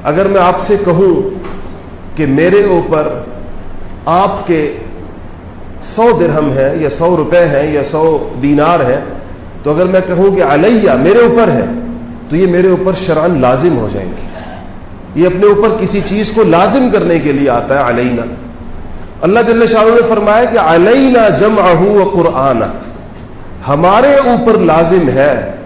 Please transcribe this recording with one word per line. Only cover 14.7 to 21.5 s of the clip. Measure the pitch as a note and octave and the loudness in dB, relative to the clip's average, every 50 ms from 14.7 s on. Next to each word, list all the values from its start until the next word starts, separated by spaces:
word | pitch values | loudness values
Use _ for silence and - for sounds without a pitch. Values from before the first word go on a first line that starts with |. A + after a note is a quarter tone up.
| - - - - - - - - - C#3+ | -16 -16 -16 -16 -18 -18 -18 -10 -2 0
یہ | E3+ F3+ | 2 2
اپنے | F3+ F3+ G3+ G#3 | 2 4 4 4
اوپر | G#3 G3+ G#3 A3 - - | 4 4 2 0 0 0
کسی | F#3 F#3 - G3+ E3 | -2 -2 -2 -2 -2
چیز | - F3+ G#3 G#3+ - | -2 -2 -2 -2 -2
کو | - A3+ A3 | 0 2 2
لازم | F#3 D#3+ E3 F#3 G3+ F#3+ C#4 B3+ B3 G3 | 4 4 4 2 2 2 2 2 2 2
کرنے | G#3 E3+ E3+ E3+ E3 | 0 0 2 0 0
کے | C#3 D3+ | 0 0
لیے | C#3 C#3 C#3+ C#3 | 0 0 2 2
آتا | A#2+ A#2+ A#2 - C3+ C#3 | 0 0 0 0 0 0
ہے | C#3 A#2+ | 0 0
علینا۔ | A#2+ A#2 B2 B2 B2 A#2 A#2 A2+ B2 - - - - - - - - - - - - - - - - - | 0 0 -2 -2 -2 -4 -6 -6 -10 -12 -14 -14 -14 -14 -14 -12 -12 -12 -12 -12 -12 -12 -12 -14 -12 -4
اللہ | - E3 G3 A#3 A#3 A3 | -2 0 2 2 2 2
جل | A#3 A3+ A#3 A3 | 2 2 2 2
شانہ | A3+ A3+ G#3 A3+ | 2 2 4 4
نے | A3+ A#3+ A3+ A#3 | 4 4 4 2
فرمایا | A3 G#3+ G3+ G#3 G#3 A3 B3 | 2 0 2 2 2 2 2
کہ | A#3 A3 A#3 | 2 2 0
"علینا | F#3 D#3+ E3 E3+ F3 G3+ A#3 C4+ C4+ C4+ B3 A#3+ A3+ G#3 | 2 4 4 4 4 4 4 4 4 4 4 4 4 4
جمعہ | E3+ C3+ F#3+ G#3+ | 2 2 2 2